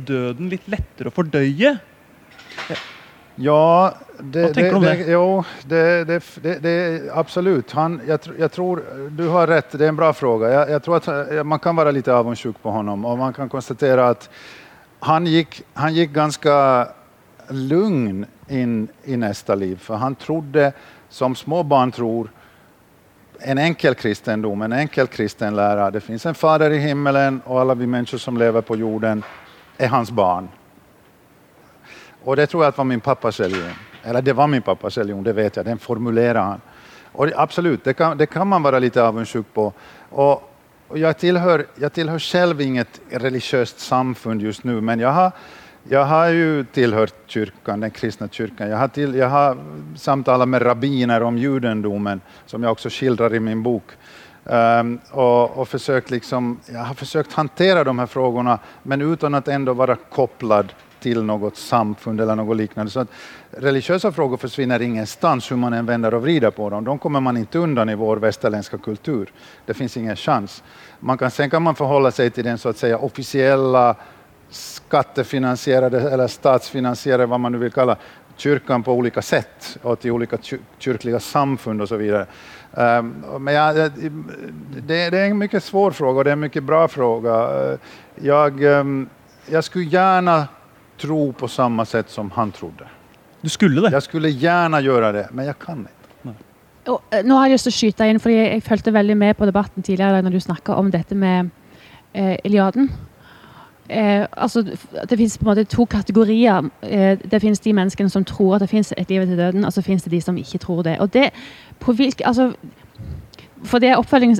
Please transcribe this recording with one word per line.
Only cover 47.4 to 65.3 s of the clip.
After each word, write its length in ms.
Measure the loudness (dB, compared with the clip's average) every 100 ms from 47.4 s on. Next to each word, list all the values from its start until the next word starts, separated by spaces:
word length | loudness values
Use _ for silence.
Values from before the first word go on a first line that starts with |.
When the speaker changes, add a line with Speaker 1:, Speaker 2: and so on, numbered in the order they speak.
| -6 -8 -8 -6
Speaker 2:
den 120 | -6
kristna 360 | -6 -8 -8 -12
kyrkan. 420 | -10 -10 -8 -6
Jag 80 | -2
har 100 | -2
till-, 280 | -2 -4 0
jag 140 | 2
har 280 | 2 2 0 -10 -16 -16 -8
samtalat 520 | -2 -2 2 2 2
med 160 | 2 2
rabbiner 580 | 0 0 0 0 0
om 140 | 0 -2
judendomen, 840 | -2 -2 -2 -2 -4 -4 -4 -6 -10 -20 -14
som 180 | -6
jag 80 | -4
också 180 | -2 -6
skildrar 440 | -4 -2 0 0 0
i 40 |
min 240 | -2 -4
bok. 200 | -2 -4 -6 -20 -20 -20 -20 -18 -2
Ehm, 540 | 2 4 4 0 -6 -8
och, 460 | 0 4 4 2 -2
och 100 | -6
försökt 420 | -6 -2 -2 -2
liksom, 500 | -8 -4 -4 -4 -8 -12
jag 80 | -12
har 140 | -10
försökt 400 | -10 -6 -4 -4
hantera 500 | -2 -4 2 2 4
de 160 | 2 0
här 60 | -2
frågorna, 540 | -2 -2 0 0 0 -2 -14
men 180 | -6 -2
utan 320 | -2 -2 0 -2
att 120 | -2
ändå 260 | -2 -2
vara 220 | 0 2 0
kopplad 800 | -4 -2 -2 -2 2 2 2 -6 -20 -10
till 240 | -4 -2
något 340 | -2 -4 -4 -8
samfund 640 | -2 -2 -2 -6 -8 -4
eller 140 | -2 -2
något 220 | -2 -2
liknande. 340 | -4 -6 -6
Så 80 | -6
att 80 | -8 -10 -20 -20 -20
religiösa 600 | -6 -2 -2 0 -2 -2
frågor 260 | -2 -2 -4
försvinner 440 | -8 -4 -2 0
ingenstans, 720 | -2 -4 -6 -2 0